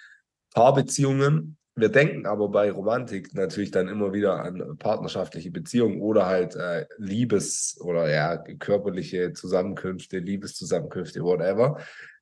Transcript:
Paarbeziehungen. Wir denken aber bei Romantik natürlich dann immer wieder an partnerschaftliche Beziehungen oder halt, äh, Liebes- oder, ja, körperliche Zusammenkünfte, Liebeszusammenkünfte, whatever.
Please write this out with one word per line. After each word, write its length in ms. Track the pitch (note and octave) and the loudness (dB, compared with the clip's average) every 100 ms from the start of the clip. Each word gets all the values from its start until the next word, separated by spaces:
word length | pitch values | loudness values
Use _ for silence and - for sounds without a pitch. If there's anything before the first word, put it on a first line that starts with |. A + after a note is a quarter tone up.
| - - _ _ _ | -20 -20 _ _ _
Paarbeziehungen. 1040 | - B2 C3+ C3 - C#3 C3+ C#3+ D#3 D#3+ - _ - | 6 6 6 2 2 2 4 4 4 0 -10 _ 2
Wir 120 | A2 | 4
denken 360 | B2+ D3+ - | 6 4 2
aber 240 | G2 G#2 G#2 | -4 -2 2
bei 220 | G2+ G#2 | 2 2
Romantik 640 | F#2+ G2 A#2+ A#2+ G2 - | 0 -2 -2 -2 -8 -8
natürlich 380 | - F#2 G#2 G2+ | -4 -4 -2 -2
dann 160 | G2 F#2 | -2 -2
immer 240 | G#2 G2+ | -2 -2
wieder 320 | G2 G2+ F2 | 0 0 0
an 340 | F2+ F2+ - D#2 | -4 -8 -10 -6
partnerschaftliche 720 | - A2 - G#2 F2 D#2 F2 | -2 -2 -4 -6 -6 -8 -10
Beziehungen 500 | E2+ D#2 A#2+ A2+ F#2+ | -10 -4 2 2 2
oder 260 | G#2 G#2+ F#2 | 2 4 4
halt, 280 | F#2 F2+ | 2 0
äh, 320 | F2+ F2+ - - - | -4 -4 -4 -6 -10
Liebes- 800 | G2+ G#2+ B2 G2+ - - - - | -6 -2 2 2 0 -4 -6 -6
oder, 280 | F2+ E2+ D#2+ | -4 0 2
ja, 300 | D2+ D2+ E2 | 2 0 -2
körperliche 960 | - - - G2+ G2+ F2+ D#2 F#2 F2+ | -8 -10 0 0 0 -4 -4 -2 -4
Zusammenkünfte, 840 | - F2+ F#2 G2 F2 F#2 F#2 - F#2+ | -4 -2 0 0 -4 -6 -8 -8 -8
Liebeszusammenkünfte, 1040 | F2+ G2 G2 - F2+ F2+ D2+ F#2 D#2+ F2 | -6 -6 -8 -10 -4 -2 -2 -8 -8 -4
whatever. 580 | E2+ F2+ F2 G2+ B2+ D3 - - - - | 0 2 2 2 2 0 -10 -18 -20 -18